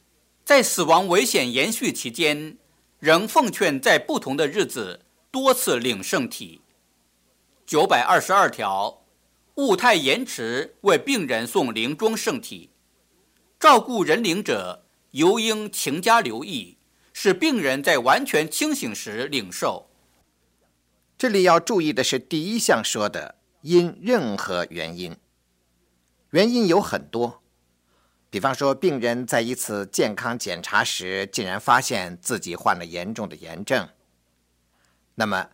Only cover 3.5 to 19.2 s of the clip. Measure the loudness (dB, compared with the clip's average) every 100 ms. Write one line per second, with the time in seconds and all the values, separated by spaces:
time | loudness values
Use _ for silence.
3.5 | 0 0 2 2 2 2 -4 -4 -2 -2
4.5 | 0 -4 -4 -8 -12 _ _ _ -2 2
5.5 | 2 0 0 0 -4 -4 -4 -4 -8 -16
6.5 | -20 _ _ _ _ _ _ _ _ _
7.5 | _ -2 2 4 4 4 2 4 4 2
8.5 | 0 -4 -2 -4 -8 _ _ _ _ _
9.5 | -2 2 4 4 4 2 0 -2 -8 -6
10.5 | -6 -6 _ 2 2 2 -4 -2 -4 0
11.5 | 0 0 -2 -4 -2 -2 0 -4 -4 -10
12.5 | -18 -20 _ _ _ _ _ _ _ _
13.5 | _ 6 6 4 -2 2 2 2 -2 -2
14.5 | -4 -4 -12 _ _ _ 2 2 4 0
15.5 | -2 -6 -6 -4 -2 4 4 2 -6 -8
16.5 | -10 -10 _ _ _ _ -2 0 2 2
17.5 | 2 0 0 2 2 4 2 2 0 0
18.5 | -2 -2 -2 -6 -8 -8 -8